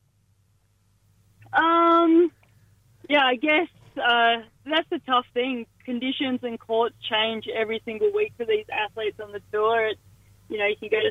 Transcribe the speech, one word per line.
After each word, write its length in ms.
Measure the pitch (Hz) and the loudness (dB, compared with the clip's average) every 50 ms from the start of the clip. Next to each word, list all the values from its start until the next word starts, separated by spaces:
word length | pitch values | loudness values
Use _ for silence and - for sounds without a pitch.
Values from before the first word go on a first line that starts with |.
| _ _ _ _ _ _ _ _ _ _ _ _ _ _ _ _ _ _ _ _ _ _ _ _ _ _ _ _ - - - | _ _ _ _ _ _ _ _ _ _ _ _ _ _ _ _ _ _ _ _ _ _ _ _ _ _ _ _ -14 -4 0
Um, 760 | - 320 330 339 339 339 339 339 339 339 330 330 330 359 320 - _ _ _ _ _ _ _ _ _ _ _ _ _ - - | 0 2 4 4 4 4 6 6 6 6 6 6 4 4 4 0 _ _ _ _ _ _ _ _ _ _ _ _ _ -6 0
yeah, 160 | 277 294 269 | 2 2 2
I 120 | 254 247 | 2 0
guess, 320 | 240 302 302 302 302 349 - _ _ - - - 285 233 | 0 0 0 0 0 0 -2 _ _ -20 -18 -10 -4 0
uh, 340 | 240 240 240 233 233 233 233 220 - _ _ - | 2 2 4 4 2 2 0 -4 -12 _ _ -8
that's 240 | 269 311 320 330 - | -4 -2 -2 -2 -2
the 120 | 359 302 - | -4 -8 -4
tough 200 | - 262 247 247 - - | 0 0 0 0 -2 -4
thing. 320 | 247 240 269 262 240 233 - _ _ _ | -4 -4 -2 -4 -6 -8 -12 _ _ _
Conditions 560 | - 247 240 240 262 269 - 294 262 254 247 - | -8 -6 -6 -4 -4 -4 -4 -4 -4 -4 -4 -4
and 160 | 240 226 226 | -6 -10 -10
courts 360 | - - 226 220 233 226 - - - - | -6 -2 0 0 0 0 -2 -8 -10 -4
change 380 | 226 214 214 226 226 220 214 233 | -2 -2 -2 -2 -4 -6 -8 -6
every 340 | - 226 220 214 226 220 - | -4 -4 -2 -2 -4 -6 -6
single 260 | - 220 214 427 - - | -8 -4 0 0 0 2
week 180 | - 214 427 - - | 0 -2 -2 -4 -6
for 80 | 466 | -2
these 180 | 440 440 214 - - - | -2 -2 -2 -2 -4 -6
athletes 480 | - 214 202 - 220 220 208 196 - | -6 -6 -6 -6 -6 -6 -6 -6 -8
on 120 | 214 202 202 | -12 -12 -14
the 80 | 208 - _ - | -14 -12 _ -4
tour. 340 | 214 214 220 226 233 220 | 0 0 2 2 2 0
It's, 140 | 220 208 - _ _ - _ _ _ _ _ _ - | -2 -4 -6 _ _ -20 _ _ _ _ _ _ -10
you 100 | - 214 | -6 -2
know, 80 | 208 | -2
you 100 | 202 214 | -2 -2
can 140 | - - 214 | -4 -6 -4
go 100 | 220 220 | -2 0
to 100 | 214 214 | 0 -2